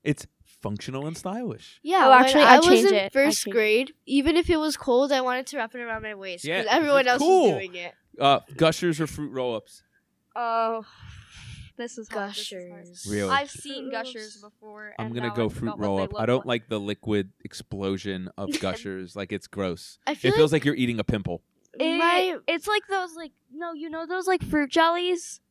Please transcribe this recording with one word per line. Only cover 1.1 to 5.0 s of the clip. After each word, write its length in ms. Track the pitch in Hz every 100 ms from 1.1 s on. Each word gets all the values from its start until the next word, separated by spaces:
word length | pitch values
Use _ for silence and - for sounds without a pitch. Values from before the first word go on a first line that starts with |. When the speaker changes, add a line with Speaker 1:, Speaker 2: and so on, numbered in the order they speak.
| 165
Speaker 1:
stylish. 640 | 185 220 233 120 - -
Speaker 2:
Yeah, 240 | 294 370 269
Speaker 3:
Oh, 40 |
Speaker 2:
when 80 | 254
Speaker 3:
actually, 180 | 262 277
Speaker 2:
I 120 | 294
Speaker 3:
I 40 | -
Speaker 2:
was 80 | 339
Speaker 3:
changed 220 | 370 392
Speaker 2:
in 20 | 214
Speaker 3:
it. 60 | 196
I 20 |
Speaker 2:
first 280 | 269 285 311
Speaker 3:
changed 20 | 214
it. 40 |
Speaker 2:
grade, 440 | 214 214 214 262 _ -
even 300 | 277 277 330
if 140 | 339
it 60 | 320
was 200 | 311 285
cold, 360 | - 240